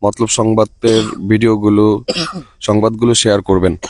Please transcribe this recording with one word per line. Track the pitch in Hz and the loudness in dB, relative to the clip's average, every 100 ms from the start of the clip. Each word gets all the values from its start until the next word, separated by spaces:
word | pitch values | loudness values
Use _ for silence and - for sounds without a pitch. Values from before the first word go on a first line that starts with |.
মতলব | 104 - 113 | -4 -2 -4
সংবাদের | - 110 110 107 - 117 110 110 - 101 | 0 0 2 0 -2 0 0 -2 -6 0
ভিডিওগুলো, | 110 113 107 107 104 107 107 123 180 165 185 - - | 2 2 2 2 4 2 0 -4 -6 -6 -10 -14 -10
সংবাদগুলো | - 104 110 110 117 | -2 0 0 0 0
শেয়ার | 117 117 101 | 2 2 0
করবেন। | 98 95 90 82 | 2 0 0 -2